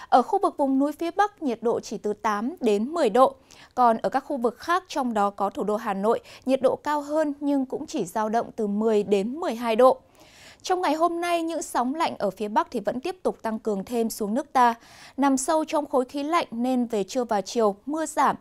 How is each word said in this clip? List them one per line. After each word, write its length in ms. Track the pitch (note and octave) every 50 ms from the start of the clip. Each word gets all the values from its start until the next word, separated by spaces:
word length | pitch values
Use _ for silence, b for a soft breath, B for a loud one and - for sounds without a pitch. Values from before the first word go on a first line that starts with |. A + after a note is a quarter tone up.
| B B
Ở 120 | - C4
khu 180 | A#3+ - - F#4+
vực 160 | G4 E4 -
vùng 220 | - C#4+ C4+ C4+ C4+
núi 120 | C#4 D4 D4 -
phía 120 | E4+ E4+
Bắc, 320 | - - G#4 G4+ _ - D#4+
nhiệt 160 | C4 A3+ -
độ 180 | A3 A#3 G3 -
chỉ 180 | - - A3+
từ 160 | F#3+ - G#3 G#3
tám 420 | - - A3 G#3 G#3 A3 C4+ F#4 -
đến 220 | B3+ A3 G3+ G3+ A3
mười 260 | C#4 E4 F4 D4 G#3+
độ. 260 | F#3+ - - - - b b b b b b b b
Còn 220 | - B3 A#3 A3+
ở 120 | A#3 - G3
các 140 | - C4+ -
khu 100 | - D4
vực 200 | B3 A#3 A3 - -
khác, 240 | - E4 F4 F#4+ F#4
trong 260 | - - D4+ B3+ A#3+ A3
đó 160 | G#3 G3+ G3+
có 200 | G3+ - G3+ G3+
thủ 140 | - D4 G#3+
đô 120 | G3 G#3+
Hà 180 | A3 A#3+ A3 F#3+
Nội, 260 | G3 G3 A3 - - B B B B B
nhiệt 160 | B3+ C4+ C4
độ 140 | B3+ B3+ -
cao 260 | - - D4 D4+ D4
hơn 320 | C#4+ C#4+ D4+ D#4 D#4 D4+ C#4+ -
nhưng 260 | D4 C#4+ C#4+ C4+ C4
cũng 200 | C4 B3+ A3 -
chỉ 180 | - - C#4 F3
dao 240 | F3 - A3 G#3+ A3
động 200 | G#3+ A#3 - - -
từ 120 | - G#3+
mười 360 | G3+ G3+ G#3 A3 A3+ A3 G#3 G3
đến 320 | G3 G#3 G3 F#3+ A#3+ C4
mười 200 | E4 F#4 D#4+ A3
hai 200 | A3+ B3 A#3 A3
độ. 220 | G#3+ B3+ C4 - - _ b b b b b b b b b b b
Trong 200 | b - F#4 F4+
ngày 120 | F#4 D4+ D4+
hôm 280 | D#4+ E4 E4+ E4+ E4+
nay, 220 | F4 F4 F4 E4+ E4
những 180 | E4 E4 D#4
sóng 340 | F4 - - D4 A#3+ B3+ C#4+
lạnh 200 | D#4+ E4 C4 -
ở 120 | - G3+ G3
phía 180 | - - G#3+
Bắc 200 | G#3 G#3+ D4+ E4+ -
thì 80 | - A3+
vẫn 200 | G3+ G#3 A3+ B3+
tiếp 160 | - F4 F#4 - -
tục 140 | A#3+ G3 -
tăng 180 | - A3+ A3 A3
cường 260 | - A3+ G3+ F#3+ F3+
thêm 240 | - B3 A#3 A3+ A3
xuống 240 | - - A3 G3 A3
nước 200 | C#4 D4+ - -
ta. 200 | C4 B3 A#3+ A#3 - B B B B B B B
Nằm 200 | B C#4 C#4 C4+
sâu 280 | C4 - - D#4+ D#4 D#4
trong 200 | - D#4+ D4+ D4
khối 200 | - - B3+ B3+
khí 180 | B3+ - D4 C#4+
lạnh 220 | D4+ E4+ E4+ - -
nên 340 | A3+ A#3 A#3+ B3+ C4 B3 A#3+
về 180 | A#3 A3+ G#3 F#3+
trưa 200 | G3 - C4 A#3+
và 180 | A#3 A3 G3+
chiều, 340 | G3 - - A#3+ A3 G#3 G3 - -
mưa 200 | C4 D4+ D#4+ D#4
giảm 300 | - - D#4 C4+ A3+ - -